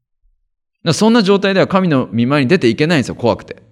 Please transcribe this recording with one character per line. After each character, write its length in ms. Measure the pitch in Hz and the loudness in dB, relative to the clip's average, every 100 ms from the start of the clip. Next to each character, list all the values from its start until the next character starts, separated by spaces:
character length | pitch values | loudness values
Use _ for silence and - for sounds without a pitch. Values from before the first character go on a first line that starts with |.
| _ _ _ _ _ _ _ _ | _ _ _ _ _ _ _ _
ら 100 | - | -4
そ 160 | - 220 | 0 2
ん 40 | |
な 100 | 226 | 2
状 160 | 190 202 | 2 0
態 160 | 202 | 0
で 60 | 190 | 0
は 80 | 147 | 0
神 180 | 196 185 | 0 0
の 200 | 135 - | 0 -2
御 200 | 113 120 | -2 0
前 160 | 147 | 0
に 60 | 123 | 0
出 100 | 127 | 2
て 80 | 123 | 2
い 80 | |
け 140 | 104 156 | 0 0
な 80 | 165 | 0
い 20 | |
ん 20 | |
で 40 | |
す 60 | - | -2
よ、 40 | |
怖 220 | - 113 92 | -4 -2 -2
く 80 | |
て。 180 | - - _ | -6 -20 _